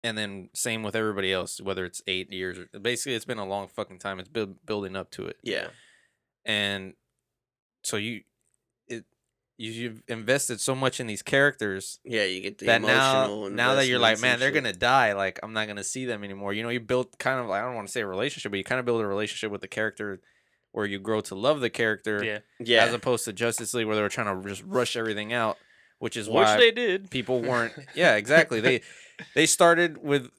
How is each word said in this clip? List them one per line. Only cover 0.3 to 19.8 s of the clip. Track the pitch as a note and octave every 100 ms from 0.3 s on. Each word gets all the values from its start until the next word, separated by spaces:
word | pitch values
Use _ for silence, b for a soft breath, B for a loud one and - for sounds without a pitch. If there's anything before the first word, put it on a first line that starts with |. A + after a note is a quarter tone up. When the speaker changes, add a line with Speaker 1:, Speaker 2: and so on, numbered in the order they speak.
| G2 F2+
Speaker 1:
same | - B2 A2+
with | G#2+ A2+
everybody | A2 G2+ F#2+
else, | F#2 F2+ -
whether | F#2+ F#2+ F2+
it's | - -
eight | F#2 F2+
years | F#2+ F#2 F2+
or, | F#2 G#2
basically | A2 A#2+ C#3 A#2
it's | -
been | A2+
a | F#2+
long | G2+ F#2+
fucking | - G2+ F#2
time. | G2 F#2+
It's | F#2
build, | A2+ G2+ F#2 -
building | G#2 G2 F#2+
up | F#2
to | - F#2+
it. | -
Speaker 2:
Yeah. | - F#2+ - b b b b b b _ A2
Speaker 1:
And | G#2 G2+ G2 F#2+ - _ _ _ _ _ _ _ _
so | - G#2+
you, | A2 A2 _ _ _ _ _ _ _
it, | A#2 _ _ _ _ _ _
you, | A2+
you've | A2+ A#2+ A2 -
invested | A2+ A2 C#3 - A2+
so | - C3
much | C3 -
in | A#2+
these | G#2
characters | - C#3 C#3+ C#3 G#2 F#2+ - -
Speaker 2:
Yeah, | - A2+ G2
you | F#2
get | G2+ G#2
the | G#2
Speaker 1:
that | A#2
now, | A2 B2+ C3+ C3+ C3
Speaker 2:
emotional | G#2 G2
Speaker 1:
now | G#2 B2 C3+
that | C3
you're | B2
like, | A2+ A2
Speaker 2:
investments |
and | B2+
Speaker 1:
"Man, | A#2+
they're | C3 D3
Speaker 2:
shit. |
Speaker 1:
gonna | B2 F2+
die. | A#2+ C3+ A2+
Like, | G2 G2 -
I'm | A2
not | A2 G#2+
gonna | G2+
see | F#2+ C3 B2+
them | G#2+
anymore." | G2+ G2 G2+
You | G#2
know, | A#2
you | B2
built | A2 B2+ B2 _
kind | B2+ C3
of, | A#2
like, | G2
I | A#2+
don't | A#2+
wanna | G2+
say | B2
a | G#2
relationship, | F#2 C3+ - G#2
but | G2
you |
kinda | - B2+
build | A#2+ A#2
a | G#2+
relationship | G2 G#2+ - A2
with | G2+
the | G2
character | -